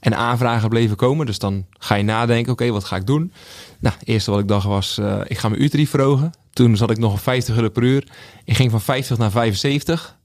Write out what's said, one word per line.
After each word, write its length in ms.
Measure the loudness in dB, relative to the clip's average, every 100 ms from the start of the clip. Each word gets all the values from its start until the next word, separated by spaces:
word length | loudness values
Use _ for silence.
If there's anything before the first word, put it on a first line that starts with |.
En 160 | -2 -2
aanvragen 520 | -2 0 0 0 0
bleven 280 | 2 0 2
komen. 300 | 0 0 -2
Dus 120 | -4
dan 280 | -4 -4 -6 _
ga 160 | -2
je 80 | 0
nadenken, 500 | 2 0 0 0 0
"Oké, 180 | -2 -2
wat 140 | -2
ga 120 | -4 -6
ik 100 | -2
doen?" 260 | -2 -2 -10 -20 -20 -20 -4
Nou, 140 | -4 -4
het 100 | -2
eerste 220 | -2 0
wat 100 | -2
ik 80 | 0
dacht 180 | 0 0
was, 320 | -2 -2 -4
eh, 220 | -4 -4 -6
"Ik 120 | -4
ga 100 | -2
mijn 140 | 0
uurtarief 280 | 0 2 0
verhogen." 400 | 2 2 2 0 -4 _
Toen 240 | 2 4 4
zat 140 | 2
ik 80 | 2
nog 140 | 0
op 60 | 0
vijftig 340 | 0 -2 0 0
euro 120 | 0
per 140 | 2
uur. 220 | 2 2 -2 -18 -20 -20
Ik 120 | -4 2
ging 140 | 2
van 100 | 2
vijftig 380 | 0 -2 0 0
naar 120 | 2
vijfenzeventig. 880 | 2 2 2 0 0 0 -4 -4 -20